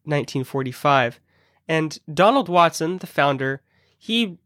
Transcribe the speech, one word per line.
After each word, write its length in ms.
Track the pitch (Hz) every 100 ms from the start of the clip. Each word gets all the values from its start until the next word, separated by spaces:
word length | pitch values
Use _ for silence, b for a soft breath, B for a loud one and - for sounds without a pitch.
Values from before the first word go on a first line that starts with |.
nineteen 400 | - 147 120 139
forty-five. 720 | 127 135 131 - 147 139 120 - _ _ _ _ -
And 300 | 160 156 - -
Donald 360 | 151 196 269 175
Watson, 500 | 175 165 - 165 185
the 100 | 180
founder, 520 | - 143 135 135 135 _ _ _ _
he 400 | - 226 220 170